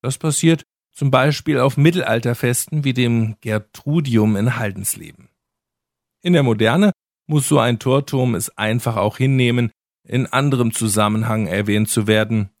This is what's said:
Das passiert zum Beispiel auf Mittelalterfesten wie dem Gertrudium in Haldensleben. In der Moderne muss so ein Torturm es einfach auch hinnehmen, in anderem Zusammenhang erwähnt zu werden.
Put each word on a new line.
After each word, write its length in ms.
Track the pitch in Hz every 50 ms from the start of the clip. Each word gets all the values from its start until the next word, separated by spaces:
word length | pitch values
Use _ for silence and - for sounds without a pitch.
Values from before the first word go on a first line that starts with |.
Das 160 | - 127 135
passiert 460 | - - 160 143 - - 160 165 151 - _ _ _ _ _
zum 200 | _ - 143 139
Beispiel 480 | 127 127 127 151 143 - - 156 147 127
auf 180 | 123 139 -
Mittelalterfesten 1040 | - 143 165 175 185 - - 113 117 113 120 117 - - 123 123 - - - - 151 143
wie 80 | 139
dem 460 | 127 127 123 120 117 117 110 110 107 _
Gertrudium 960 | _ 113 107 107 107 _ _ - _ 143 147 170 151 135 117 110 107 107 107
in 220 | 98 107 123 120
Haldensleben. 720 | 117 117 101 98 98 98 - - - - - - _ 64 _ _ _ _ _ _ _ _ _ _ _ _ _ _ _ _ _ _ _
In 120 | _ 175 180
der 100 | 160 139
Moderne 480 | 123 113 104 110 110 120 175 208 208 - _ _ _ _ _ _
muss 220 | - 151 151 135
so 120 | - 156 135
ein 200 | 113 123 120 107
Torturm 560 | - 131 131 143 139 - - 131 127 127 113
es 220 | 85 - - _
einfach 400 | - 107 107 113 123 - 120 110
auch 180 | 104 98 104 -
hinnehmen, 560 | - 127 135 135 131 127 120 120 123 120 110 _ _ _ _ _ _ _
in 220 | - - 127 131
anderem 460 | - - 131 139 143 135 123 123 113 -
Zusammenhang 760 | - 113 110 95 107 104 104 107 107 110 110 110 110 107
erwähnt 400 | 87 87 98 104 104 101 107 107
zu 180 | - - 117 104
werden. 440 | 104 107 107 110 107 113 110 104 98 _ _